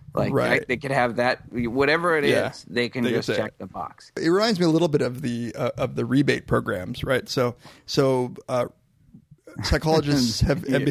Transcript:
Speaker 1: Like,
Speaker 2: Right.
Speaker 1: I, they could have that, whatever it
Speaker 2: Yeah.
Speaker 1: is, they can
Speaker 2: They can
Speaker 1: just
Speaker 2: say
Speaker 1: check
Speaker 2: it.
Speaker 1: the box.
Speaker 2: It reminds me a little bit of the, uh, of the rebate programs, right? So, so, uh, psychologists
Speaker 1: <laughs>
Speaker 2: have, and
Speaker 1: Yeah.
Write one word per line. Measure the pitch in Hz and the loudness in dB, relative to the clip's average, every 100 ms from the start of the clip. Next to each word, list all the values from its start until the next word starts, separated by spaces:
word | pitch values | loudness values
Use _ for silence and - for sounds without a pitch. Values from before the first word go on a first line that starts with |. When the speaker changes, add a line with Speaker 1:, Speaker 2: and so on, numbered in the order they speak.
| - - | -6 -2
Speaker 1:
Like, | 107 | 0
Speaker 2:
Right. | 135 120 127 | 0 2 0
Speaker 1:
I, | - | -2
they | 123 | -6
could | 135 | -2
have | 135 123 113 | 0 0 0
that, | 123 - - | 0 -2 -6
whatever | 123 117 127 139 160 175 156 | -6 -2 2 2 2 2 2
it | 143 | 2
Speaker 2:
Yeah. | 120 107 | 2 0
Speaker 1:
is, | - - | -8 -6
they | 117 120 | -2 -2
can | 131 | -2
Speaker 2:
They | 123 | 0
can | 113 | 0
Speaker 1:
just | - | 0
Speaker 2:
say | 107 | -2
Speaker 1:
check | 107 | -2
Speaker 2:
it. | - | -8
Speaker 1:
the | 98 | -12
box. | 95 76 - - - | -10 -10 -12 -14 -4
Speaker 2:
It | 156 | 0
reminds | 185 226 180 | 2 2 2
me | 175 | 4
a | |
little | 160 170 | 4 2
bit | 143 | 2
of | 123 127 | 0 -4
the, | 123 117 117 117 | -6 -4 -6 -4
uh, | 120 - | -4 -2
of | 131 131 | -4 -2
the | |
rebate | 117 131 135 123 - | 0 2 2 0 0
programs, | 131 117 98 90 123 | 0 0 -6 -6 -8
right? | - 127 - | -2 -2 0
So, | - 123 120 - - - | -2 -2 -2 -18 -20 -4
so, | - 135 131 123 - - | 2 2 2 -2 -6 -4
uh, | 127 123 - _ _ _ - _ - - - | -2 -2 -6 _ _ _ -20 _ -20 -18 -10
psychologists | - 156 156 160 147 143 120 107 | -2 0 2 2 4 2 2 0
Speaker 1:
<laughs> | - | 0
Speaker 2:
have, | 143 | 0
and | - | 0
Speaker 1:
Yeah. | 139 139 | 0 2